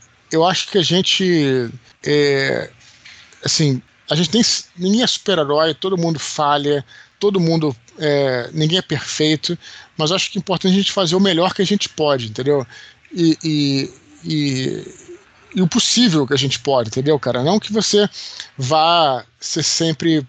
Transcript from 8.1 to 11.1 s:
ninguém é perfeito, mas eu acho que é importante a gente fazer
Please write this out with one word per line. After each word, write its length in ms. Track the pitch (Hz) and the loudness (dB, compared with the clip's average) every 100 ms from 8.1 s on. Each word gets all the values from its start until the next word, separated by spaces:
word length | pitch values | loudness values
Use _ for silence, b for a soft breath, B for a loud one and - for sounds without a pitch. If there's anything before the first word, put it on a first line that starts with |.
| 143 139 123 120 | 2 2 -2 -4
ninguém 260 | 156 156 180 | -2 0 0
é 40 | |
perfeito, 760 | - 143 - - 151 156 - 170 B B B - | -2 -6 -6 -2 0 0 -4 -8 B B B -4
mas 140 | 156 | -2
eu 60 | 185 | -2
acho 140 | - | -4
que 80 | 202 | -6
é 20 | |
importante 320 | - 170 190 | -4 0 2
a 40 | 196 | 2
gente 160 | 190 | 2
fazer 220 | 196 170 | -2 0